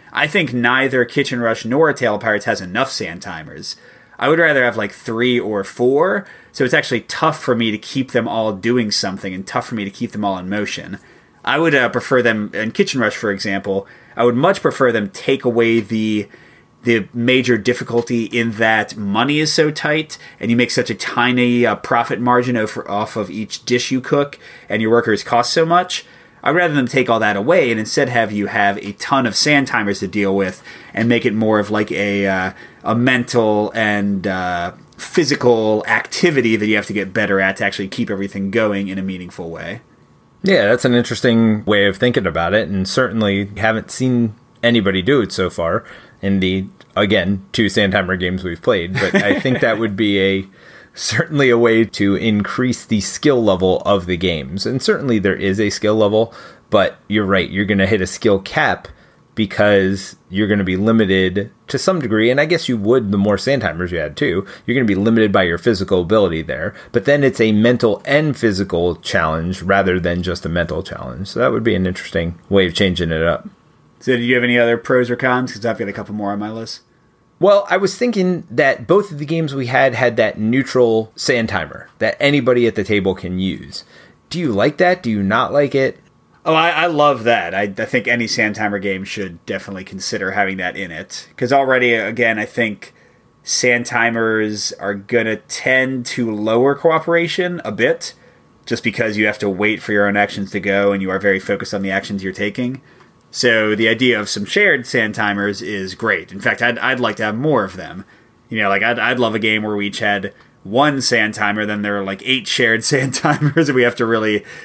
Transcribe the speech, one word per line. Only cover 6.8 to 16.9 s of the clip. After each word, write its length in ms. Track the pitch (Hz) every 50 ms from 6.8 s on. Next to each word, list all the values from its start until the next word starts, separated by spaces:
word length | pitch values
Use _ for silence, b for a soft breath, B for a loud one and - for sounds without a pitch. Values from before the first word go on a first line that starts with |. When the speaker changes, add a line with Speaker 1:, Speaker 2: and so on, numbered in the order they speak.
| 139 - 131 110
Speaker 1:
tough 420 | - - - - 156 160 151 - -
for 120 | - 123
me 160 | 113 117 110
to 80 | 104 101
keep 340 | - - - 135 123 - -
them 160 | 120 113 -
all 240 | 104 113 110 107 101
doing 380 | 95 90 117 123 127 113 104
something 440 | - - - 98 92 98 - 98 92
and 120 | 95 98
tough 200 | - - 123 117
for 80 | - 123
me 100 | 110 101
to 60 | 101
keep 220 | - - 120 110 -
them 120 | 107 104
all 140 | 101 95 92
in 100 | 90 92
motion. 500 | 101 107 104 - - - 82 85 95 - b b b b b b b b b
I 140 | - 131 151
would, 160 | 165 165 143
uh, 140 | 135 123 113
prefer 340 | 98 123 - - 135 127 117
them, 280 | 120 110 107 104 101 -
in 160 | 104 110 113
Kitchen 300 | - - 131 - - 131
Rush, 160 | 113 107 -
for 160 | - - 107 98
example, 540 | 98 - 104 98 98 - 101 95 98 98 B B B B B B
I 80 | B 117
would 120 | 123 117
much 260 | 123 147 185 202 - -
prefer 300 | 151 - - 135 123 113
them 180 | 110 104 98
take 340 | - - - - 135 135 -
away 360 | 123 113 117 117 113 113 113
the, 480 | 104 98 113 110 110 110 107 104 101 - B B B B B B B B B _ -
the 240 | 120